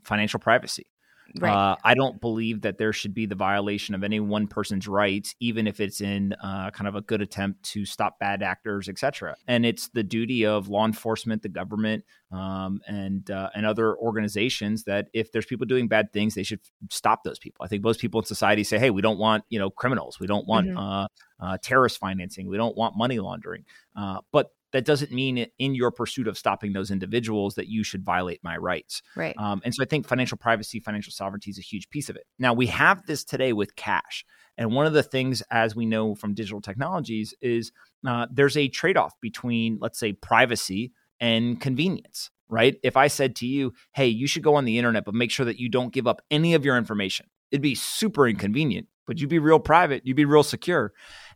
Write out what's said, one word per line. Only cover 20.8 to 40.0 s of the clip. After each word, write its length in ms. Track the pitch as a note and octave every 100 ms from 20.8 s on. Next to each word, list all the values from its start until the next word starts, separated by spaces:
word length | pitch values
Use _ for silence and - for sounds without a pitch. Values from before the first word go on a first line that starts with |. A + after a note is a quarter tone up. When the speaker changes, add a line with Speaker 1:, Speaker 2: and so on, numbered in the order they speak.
| G2 G2 G2 _ _ _
Speaker 1:
uh, 180 | F2+ F#2+
terrorist 360 | - C3 B2 -
financing. 520 | G2 F#2+ F#2 - F#2
We 80 | G2
don't 180 | A#2 G#2
want 220 | A2 G2+
money 220 | A#2+ B2
laundering." 440 | F#2+ F2+ F#2 F2+ - - _ -
Uh, 240 | G#2 F#2+ -
but 160 | D3 B2+ _ _
that 120 | C3+ A#2+
doesn't 260 | D3 C#3+
mean 260 | B2 C3+ B2+
i-, 140 | A2+ _
in 160 | C3+ C3
your 160 | A#2+
pursuit 380 | - A2+ - A2
of 80 | F#2
stopping 340 | - G2 G#2
those 200 | G2 F#2+
individuals 640 | G2 F#2 A2+ A2+ G#2+ G2+ F#2+
that 120 | -
you 160 | A2
should 220 | G#2 G2 F#2+
violate 360 | F2+ F2+ E2+
my 140 | E2+ E2
rights. 460 | F2 E2+ - - - -
Speaker 2:
Right. 180 | E3 -
Speaker 1:
Um, 240 | G#2 C#3 -
and 100 | A3+
so 80 |
I 20 | C3+
think 220 | D#3 -
financial 300 | B2 B2 G#2+
privacy, 420 | A#2 A2+ G#2+ A2+
financial 320 | G#2+ G#2 G2+
sovereignty 400 | - G2 G2 G#2
is 60 | G2
a 40 |
huge 280 | - G2 -
piece 180 | D3 C#3
of 80 | -
it. 100 | - _
Now, 140 | B2+
we 140 | A#2 B2
have 380 | - D#3 F#3+ -
this 200 | D3 -
today 260 | C#3+ C3
with 240 | G#2+ G2+ -
cash. 480 | - F#2 - - - _ _ -
And 160 | A2+
one 120 | B2 D3+
of 80 |
the 100 | D3+
things, 380 | - C3+ C3 A#2+ -
as 240 | A#2+ A2+ A2
we 100 | A2+
know 300 | A2 A2 G#2
from 180 | G#2+
digital 280 | G2+ G#2+ G#2
technologies, 720 | G#2 G2+ C#3+ F#3 A#2 A2+ G#2+ -
is, 320 | B2 A#2 A#2 _ _ _ C3
uh, 200 | A#2+ A#2+
there's 240 | A#2+ C#3 C#3
a 140 | C#3
trade-off 500 | - E3 F#3 D#2 -
between, 580 | A#2 - B2 A#2 A2+ G#2+
let's 180 | A2+
say, 140 | -